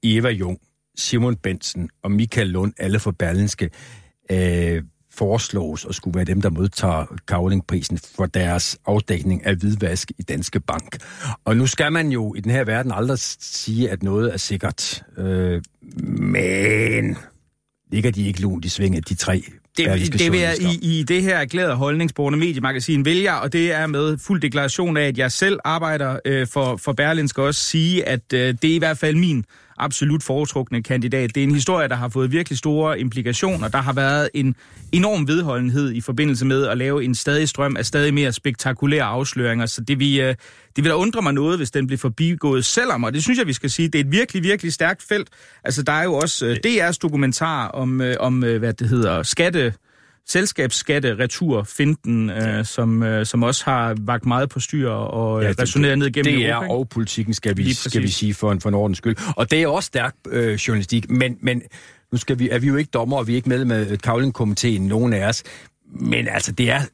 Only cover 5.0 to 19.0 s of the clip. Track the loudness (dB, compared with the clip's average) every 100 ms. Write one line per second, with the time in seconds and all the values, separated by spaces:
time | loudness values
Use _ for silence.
5 | _ -4 0 0 0 -4 -4 -6 -8 -8
6 | -4 -2 0 2 2 2 0 0 0 0
7 | -4 -10 -4 0 2 0 0 -4 -2 -6
8 | -8 -4 -2 0 0 0 -2 -4 0 0
9 | 0 -2 0 0 0 0 0 0 0 -2
10 | -6 -10 -6 -6 -2 -4 -4 -6 -8 -14
11 | -18 -12 -8 -6 0 2 2 2 0 2
12 | 0 0 -2 -4 0 0 2 0 -2 -2
13 | 0 -2 -4 -10 -10 -8 -4 0 0 0
14 | 0 0 0 -2 -4 -4 -4 -4 -6 -8
15 | -12 -6 -2 0 2 0 -4 _ -16 -8
16 | -4 -2 0 2 2 2 2 2 2 0
17 | -2 -4 -10 _ _ _ _ _ _ 0
18 | 0 0 -2 0 -2 -2 -4 0 0 0